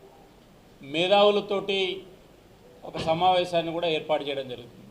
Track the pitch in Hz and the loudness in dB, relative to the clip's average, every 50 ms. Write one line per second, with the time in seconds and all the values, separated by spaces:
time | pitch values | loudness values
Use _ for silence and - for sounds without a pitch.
0 | - - - - - - - - - - - - - - - - 139 135 143 160 | -20 -20 -20 -20 -20 -20 -20 -20 -20 -20 -20 -20 -20 -20 -20 -20 -14 -6 -2 0
1 | 175 185 202 202 208 208 208 202 196 202 208 190 190 196 196 190 190 185 185 - | 2 4 6 6 6 6 4 2 -2 -2 -4 -4 -2 -2 -2 -2 -2 -2 -4 -8
2 | - - - - - - - - _ - - - - - - - - - - 160 | -12 -18 -20 -20 -20 -20 -20 -20 _ -20 -20 -20 -20 -20 -20 -20 -18 -12 -10 -6
3 | 160 165 160 165 180 185 185 180 175 175 175 170 160 165 156 170 175 170 156 151 | -2 -2 0 2 4 4 4 4 2 0 0 -2 -2 0 -4 -2 -2 -2 -2 -2
4 | - - 151 147 139 143 139 135 131 123 123 117 120 - - - - - | -2 -2 -2 -2 -2 -4 -6 -6 -8 -8 -12 -14 -14 -20 -20 -20 -20 -20